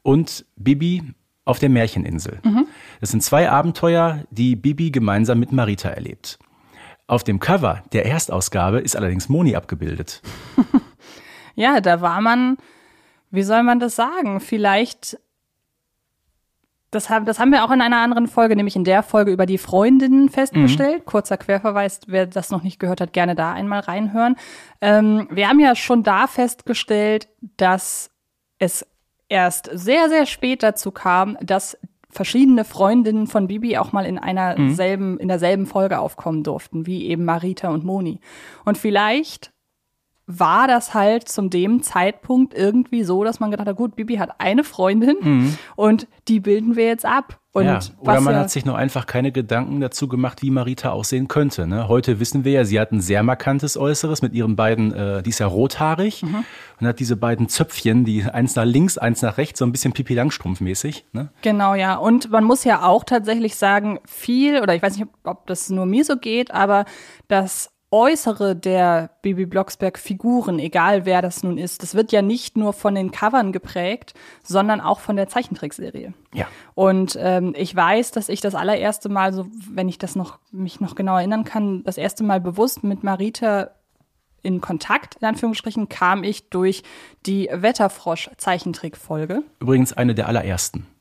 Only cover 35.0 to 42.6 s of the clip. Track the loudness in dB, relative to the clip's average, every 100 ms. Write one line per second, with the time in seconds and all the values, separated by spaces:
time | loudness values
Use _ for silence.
35 | -4 -4 -2 0 0 0 0 -2 0 -2
36 | -6 -6 -6 -4 -4 -6 -8 -8 -6 -6
37 | -4 -2 -2 -2 -4 -4 -4 -4 -4 -4
38 | -4 -8 -16 -20 -20 -8 -4 -2 0 0
39 | 2 -2 -4 -12 -20 _ _ _ _ _
40 | _ _ -16 -2 2 4 4 2 2 2
41 | 2 2 -4 -4 -2 0 2 0 0 0
42 | 0 -2 0 2 2 2